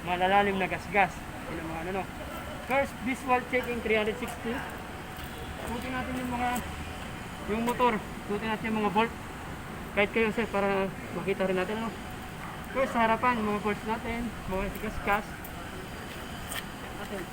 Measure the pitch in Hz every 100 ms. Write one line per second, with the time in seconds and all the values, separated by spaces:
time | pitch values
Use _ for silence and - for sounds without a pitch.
0 | 175 180 185 202 202 190 180 170 - 202
1 | 180 - - - - 165 160 160 170 190
2 | - - - - - - - 269 277 -
3 | 208 254 262 247 247 254 240 240 220 220
4 | 214 208 233 - 226 269 - - - -
5 | - - - - - - - 233 254 262
6 | 240 254 254 240 247 247 - - - -
7 | - - - - - 214 233 233 247 220
8 | - - - 202 220 214 226 220 208 185
9 | 233 - - - - - - - - 196
10 | 202 233 220 - 214 202 196 196 190 -
11 | - 180 165 196 190 185 185 214 226 -
12 | - - - - - - - 254 269 240
13 | 226 226 247 240 214 208 208 202 220 226
14 | 226 233 240 - - 190 196 - 214 -
15 | - 208 - - - - - - - -
16 | - - - - - - - - - -
17 | 208 196 165